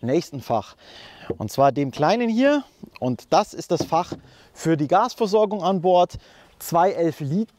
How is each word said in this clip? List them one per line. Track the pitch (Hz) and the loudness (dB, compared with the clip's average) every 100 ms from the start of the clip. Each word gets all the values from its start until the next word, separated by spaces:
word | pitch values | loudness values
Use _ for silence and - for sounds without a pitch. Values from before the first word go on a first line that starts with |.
nächsten | 117 151 - 139 | -2 -2 -2 -8
Fach. | - 117 - - - - - - - - | -4 -4 -4 -14 -20 -20 -20 -16 -12 -8
Und | 110 | -6
zwar | - 139 | 2 2
dem | 127 139 | 2 -2
kleinen | - 151 226 240 | -2 0 0 0
hier. | 226 269 294 - _ - - | 2 2 2 -4 _ -20 -8
Und | 127 123 - | -6 -6 0
das | 160 214 | 0 0
ist | - - | -4 -4
das | 170 | -4
Fach | 135 165 180 - - - _ | 0 -2 -2 -8 -18 -20 _
für | - 160 160 | -6 -2 0
die | 143 | 2
Gasversorgung | 185 240 - 220 214 214 208 | 2 2 -2 0 2 2 0
an | 170 190 | -2 0
Bord. | 170 180 175 - - - - - | 2 4 2 -2 -20 -20 -20 -18
Zwei | - 165 180 | -4 0 2
elf | 185 170 - | 2 -2 -2
Lit-, | 143 175 220 | -4 -4 -4